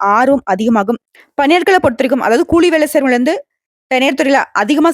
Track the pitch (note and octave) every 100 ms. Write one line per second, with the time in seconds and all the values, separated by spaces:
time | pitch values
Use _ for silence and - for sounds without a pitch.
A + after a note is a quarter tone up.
0 | G3+ G#3 C4 C#4 - F#3+ A3 A#3 G3 A#3
1 | _ _ _ - C#4 F4 E4+ F#4 D4 A#3
2 | C4+ C4+ G#3 A#3 E4+ E4+ F4 D#4+ D4 D#4
3 | C4+ B3 B3+ G4+ - _ _ _ - B3+
4 | C4+ C#4 C#4 C#4 - - G#3 D4 D#4+